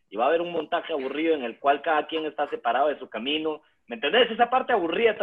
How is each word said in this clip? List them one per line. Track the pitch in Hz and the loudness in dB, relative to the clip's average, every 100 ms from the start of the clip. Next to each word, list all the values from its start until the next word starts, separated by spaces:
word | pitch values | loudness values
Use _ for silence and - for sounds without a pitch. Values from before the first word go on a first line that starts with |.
| _ | _
y | 101 | -2
va | |
a | 131 | 2
haber | 165 | 2
un | 175 | 0
montaje | 165 151 170 - | -4 -2 -4 -2
aburrido | 151 131 143 165 156 | -4 -4 -2 0 0
en | |
el | 120 - | -2 -2
cual | 139 143 | 0 2
cada | 165 151 151 | 2 0 0
quien | 160 156 | -4 -4
está | - - | -4 -4
separado | 117 117 123 147 | -2 0 2 2
de | 131 | 0
su | 131 | -6
camino. | 110 127 156 156 151 _ _ - | -6 -4 -2 -2 -6 _ _ -14
¿Me | 113 | -6
entendés? | 143 220 233 | 0 2 2
Esa | 220 240 | 2 2
parte | 254 262 | 2 2
aburrida, | 226 165 175 226 214 | 0 0 2 2 2